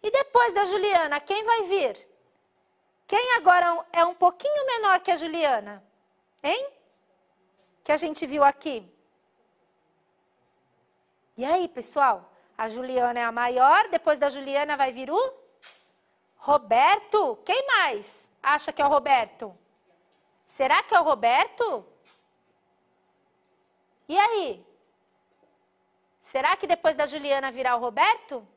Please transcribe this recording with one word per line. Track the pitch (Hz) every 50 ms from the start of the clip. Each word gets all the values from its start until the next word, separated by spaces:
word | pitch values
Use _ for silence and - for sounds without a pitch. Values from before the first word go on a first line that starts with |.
| -
E | 427
depois | 453 539 554 - - 480 480 466 359
da | 403 415
Juliana, | 370 381 415 370 415 392 349 320 294 285 294
quem | 294 - 392 415 440
vai | 427 466 453 403
vir? | 349 381 392 294 247 196 - - _ _ _ _ _ _ _ _ _ _ _ _ _ _ _ _ _ _ _ _
Quem | _ - 415 494 508 494
agora | 453 311 359 359 359 349 349 339 339 - _ -
é | 339 339
um | 349 359
pouquinho | 349 370 359 359 359 - 571 605 587 554
menor | 523 494 466 427 403 370 359
que | 359 -
a | 349
Juliana? | 311 320 330 320 339 320 285 254 220 208 208 208 196 190 _ _ _ _ _ _ _ _ _ _ _ -
Hein? | 285 359 480 539 554 _ _ _ _ _ _ _ _ _ _ _ _ _ _ _ _ _ _ _ _ _ _ _
Que | - 294
a |
gente | - - 311 311 - 339
viu | 269 269 302 285
aqui. | 277 277 - - 311 277 226 190 175 _ _ _ _ _ _ _ _ _ _ _ _ _ _ _ _ _ _ _ _ _ _ _ _ _ _ _ _ _ _ _ _ _ _ _ _ _ _ _ _ _ _ _ _ _ _ _ _ _
E | - 247
aí, | 277 330 370 359 339
pessoal? | _ 254 233 - - 302 277 262 220 180 - _ _ _ _ _ _
A | - 220 226
Juliana | 214 240 254 254 254 254 240 240 240 240
é | 240
a | 233 233
maior, | 240 240 247 247 254 254 269 311 392 427 403
depois | 349 320 - 330 302 262
da | 294 285
Juliana | 254 277 269 277 277 285 294 294 294
vai | 269 277 262 240
vir | 240 262 247
o | 311 392 523 523 523 - _ _ _ _ _ - - _ _ _ _ _ _ _ _ _ _ _ _
Roberto. | _ - - 285 294 233 202 226 233 269 320 403 415 415 - - 427 381 277 226 - -
Quem | - 427 508 539
mais | 554 508 427 359 294 240 208 202 - - - - _ _ _ -
acha | 262 285 302 - - 302
que | -
é | 285
o | 285
Roberto? | 302 285 - 294 277 247 226 208 - _ 233 202 180 _ _ _ _ _ _ _ _ _ _ _ _ _ _ _ _ _ _
Será | _ - - 269 262 294 359 440
que | - 415
é | 359
o | 320
Roberto? | 311 285 220 208 233 240 277 - 466 - - 480 440 311 220 180 _ _ _ _ _ _ _ _ _ _ _ _ _ _ _ _ _ _ _ _ _ _ _ _ _ _ _ _ _ _ _ _ _ _ _ _ _ _ _ _ _ _ _ _ -
E | 302 381
aí? | 415 453 466 415 349 269 196 180 180 _ _ _ _ _ _ _ _ _ _ _ _ _ _ _ _ _ _ _ _ _ _ _ _ _ _ _ _ _ _ _
Será | _ - - 269 262 302 370
que | 392 -
depois | 302 339 330 _ 320 320
da | 254 294
Juliana | 294 - 302 285 285 277 277 269 269
virá | 240 247 262 254 247
o | 233
Roberto? | 233 240 214 247 320 403 453 403 - - 285 247 208 190 _